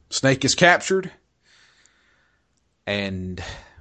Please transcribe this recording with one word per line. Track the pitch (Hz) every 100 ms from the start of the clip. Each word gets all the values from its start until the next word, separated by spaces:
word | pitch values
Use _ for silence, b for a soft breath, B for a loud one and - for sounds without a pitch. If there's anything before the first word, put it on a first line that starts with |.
| -
Snake | - 135 135
is | 135
captured, | - 175 175 - 190 180 - _ _ b b b b b b b b b b b b _ _ -
and | 101 98 95 92 90 87 B B B